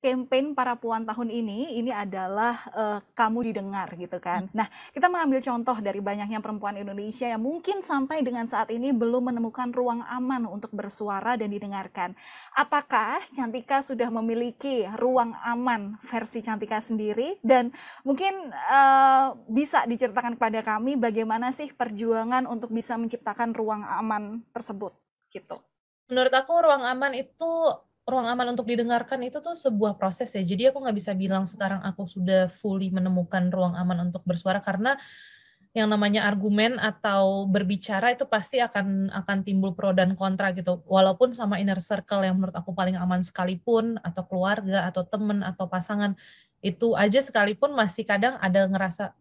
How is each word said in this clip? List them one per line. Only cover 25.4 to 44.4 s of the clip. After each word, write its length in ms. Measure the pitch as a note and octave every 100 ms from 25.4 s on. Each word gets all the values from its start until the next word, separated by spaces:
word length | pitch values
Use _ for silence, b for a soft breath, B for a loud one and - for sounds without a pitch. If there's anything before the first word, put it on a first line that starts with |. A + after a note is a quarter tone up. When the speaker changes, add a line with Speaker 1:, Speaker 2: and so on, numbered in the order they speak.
| - - _ _ _ _ _
Speaker 2:
Menurut 240 | B3+ B3+
aku 180 | B3+ C4+ E4+
ruang 220 | E4 C#4
aman 300 | B3 B3+ C#4 B3+
itu, 340 | C4+ _ E4 E4 D#4+ - _ _
ruang 240 | - B3+ A#3
aman 260 | B3 A#3+ A#3+
untuk 80 | A3
didengarkan 560 | A#3+ A#3 A#3+ A#3 C4+
itu 160 | B3 C#4+
tuh 160 | D4+
sebuah 400 | E4+ C4+ G#3+ G#3+
proses 400 | G3+ F#3+ F3+ A#3+
ya. 80 | G#3
Jadi 260 | F3+ F#3+ B3
aku 80 | C4+
nggak 140 | C4+ G#3
bisa 140 | G#3
bilang 320 | F#3+ F#3+ F#3+ F#3+
sekarang 320 | - G3 G3 G3
aku 160 | F#3 F#3+
sudah 400 | - F3+ F#3+ F#3
fully 400 | - G#3+ G3 F#3+
menemukan 560 | F#3 F#3 F#3 F3 F#3+ F3+
ruang 240 | F#3 F3+ F3
aman 320 | F3+ F3+ F3
untuk 160 | F3 -
bersuara, 320 | F3 F#3+ F#3+
karena 400 | G3 F#3+ A#3 C#4 B B B B B B B A3+
yang 120 | G#3+
namanya 340 | G#3+ G#3 G#3 G#3
argumen 480 | G3+ G#3 G3+ A3 B3+
atau 640 | G#3+ G#3 G#3+ G3 F#3+ G3 G3
berbicara 640 | F#3+ F#3 G3 - G3 A#3 B3
itu 100 | C4+
pasti 300 | A3 - C4
akan, 480 | A#3 G#3 G3 G3 F#3+
akan 240 | G3 F#3+ G3 G3
timbul 260 | F#3+ F#3+ F3
pro 140 | G3+ F#3
dan 180 | F#3 F#3+
kontra 320 | F#3+ F#3+ G3 F#3
gitu. 260 | F3+ F3+ -
Walaupun 440 | F#3+ F#3+ F#3 B3 A#3
sama 220 | G#3+ G3
inner 180 | G3 F#3+
circle 420 | F3 G3+ - G3+ F#3+
yang 100 | F#3
menurut 160 | F#3 F3
aku 140 | F3 F3+
paling 200 | F#3 F#3
aman 240 | F3+ F3+
sekalipun, 720 | F3+ - F#3 F#3 - A3+ A3+ A3+
atau 200 | - E3+ F3+
keluarga, 560 | F#3